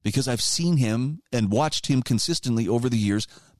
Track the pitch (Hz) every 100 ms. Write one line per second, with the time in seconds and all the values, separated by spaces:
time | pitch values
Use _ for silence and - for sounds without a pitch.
0 | 104 117 131 120 - - 170 165 117 113
1 | 131 156 - 123 104 104 151 - - 135
2 | - 113 - 165 127 113 101 117 127 117
3 | 104 104 - - _ _